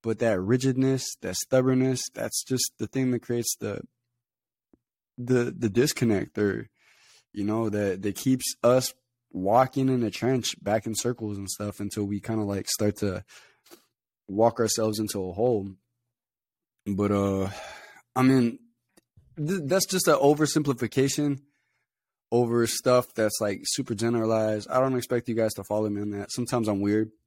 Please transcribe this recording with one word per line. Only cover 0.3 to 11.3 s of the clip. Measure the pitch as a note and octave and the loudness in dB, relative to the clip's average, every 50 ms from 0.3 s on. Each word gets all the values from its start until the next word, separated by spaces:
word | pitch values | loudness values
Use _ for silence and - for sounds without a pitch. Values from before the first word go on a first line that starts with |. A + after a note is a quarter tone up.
| G#2 F2+ | 2 2
rigidness, | F#2+ G2 B2 B2+ B2+ C3+ B2 B2+ C3+ C3+ C3+ B2+ - - - _ | 2 2 2 2 2 0 2 2 2 2 2 0 -2 -8 -12 _
that | - F#2 F2+ | -8 -8 -6
stubbornness, | - - _ - C3 B2+ C3 C3 B2+ C3 C3 B2+ B2+ - - _ | -6 -2 _ 2 4 4 4 4 4 2 2 0 -2 -4 -10 _
that's | - A#2 A2+ - - - | -8 -6 -4 -6 -8 -4
just | - C3 B2 - - _ | -4 -2 -2 -2 -4 _
the | _ A2+ | _ -10
thing | G#2 - C3 C3 B2+ | -4 -2 -2 0 0
that | B2 A#2 - | 0 -2 -2
creates | - A#2+ A#2+ A#2 - - _ | -4 -4 -2 -2 -4 -6 _
the, | A2+ G#2+ G2+ - - - _ _ _ _ _ _ _ _ _ _ _ _ _ _ _ _ - _ _ _ _ _ _ _ _ | -6 -8 -6 -8 -12 -16 _ _ _ _ _ _ _ _ _ _ _ _ _ _ _ _ -20 _ _ _ _ _ _ _ _
the, | - B2 A#2+ B2+ B2 A#2+ - - | -12 0 2 2 2 2 0 -2
the | - A#2+ G#2+ | -2 -4 0
disconnect, | F#2+ A#2 C3 D3+ - - B2+ A2+ G#2 F#2+ - - _ | 2 2 2 2 2 0 2 2 2 2 0 -4 _
or, | - G#2 G2+ G2 A2+ A2 _ _ _ _ _ _ _ _ _ _ _ _ _ - | 0 0 0 0 -4 -8 _ _ _ _ _ _ _ _ _ _ _ _ _ -8
you | G2+ G2+ | -6 -4
know, | G#2 G#2+ A#2 A#2 G#2+ | -2 -2 -2 -2 -2
that, | G2+ G#2 G#2 G2 F#2 F#2+ | -2 -2 -2 -2 -2 -2
that | G2 G#2 G2 | -4 -6 -6
keeps | - - C3 C3 B2+ - - - _ - | -2 0 0 0 0 -2 -8 -6 _ 4
us | A#2+ B2+ C3 B2+ - - _ _ _ _ _ _ _ | 4 4 4 2 0 -10 _ _ _ _ _ _ _
walking | - F#2+ F#2 F#2+ A2 B2 C3 B2+ - C3+ C3+ C3 | -8 -4 0 2 4 4 4 4 0 0 0 2
in | C3 B2 A#2 | 2 0 -2
a | G#2 | -2
trench | - - A#2 B2 C3+ B2+ - - - - - | -4 -2 0 0 0 0 -2 -4 -8 -6 -2
back | G2+ G#2+ A2 - | -2 -2 0 -2
in | A#2 A2 | -4 -6
circles | - - A#2+ B2 - A2 G#2 | -4 -4 -4 -4 -4 -6 -8